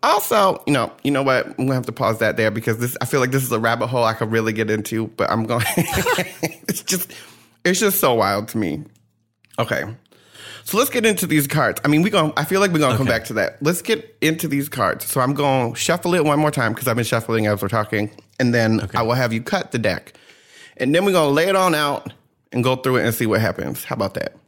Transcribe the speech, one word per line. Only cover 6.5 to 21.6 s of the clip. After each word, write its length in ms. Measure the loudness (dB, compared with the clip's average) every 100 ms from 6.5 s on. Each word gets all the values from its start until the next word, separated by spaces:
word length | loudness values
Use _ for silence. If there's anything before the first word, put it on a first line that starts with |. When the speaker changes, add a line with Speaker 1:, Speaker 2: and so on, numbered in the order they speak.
| -8 -8 -8
Speaker 1:
just, 300 | -4 -6 -6 -12 -20 -20 -20 _
it's 140 | -2 2
just 220 | 0 2
so 140 | 2
wild 340 | 4 2 0 -4
to 100 | -4
me. 240 | -4 -4 -10 _ _ _ _ _ _ -6
Okay. 240 | -4 -2 -4 -10 _ _ _ -20 -20 -16
So 120 | -6 -2
let's 120 | 0
get 140 | 2 0
into 200 | 0 2
these 200 | 0 2
cards. 340 | 2 0 0
I 40 | 2
mean, 140 | 2
we 80 | 4
gon-, 220 | 2 2 0
I 80 |
feel 160 | 0 2
like 120 | 2
we're 60 | 2
gonna 160 | 2 2
come 100 | 2
Speaker 2:
Okay. 100 | 0
Speaker 1:
back 80 | -2
to 80 |
that. 280 | -2 -2 0
Let's 180 | -2 -2
get 340 | -2 -4 -4 -2
into 280 | -2 0 -2
these 200 | -4 -4
cards. 380 | 0 0 0 -4
So 140 | 0
I'm 140 | 0
gonna 400 | 0 2 2 0 -4
shuffle 380 | -2 0 2
it 100 | 2
one 140 | 2 2
more 100 | 2
time 240 | 2 -2
'cause 140 | -2 -2
I've 80 | -2
been 80 |
shuffling 420 | 0 -2 0 0 2
as 160 | 0
we're 60 | 0
talking, 420 | -2 -2 -2 -4 -8 _ _
and 120 | 2
then 280 | 4 4 2
Speaker 2:
Okay. 180 | 0 -2
Speaker 1:
I 40 |
will 120 | 0
have 180 | 0 0
you 80 | -2
cut 280 | -4 -4 -4
the 80 | -2
deck. 360 | -2 -4 -8 -20 -20 -20 _ -20 -20 -6
And 140 | 0
then 100 | 2
we're 80 | 2
gonna 180 | 2 4
lay 160 | 2 2
it 60 |
on 180 | 2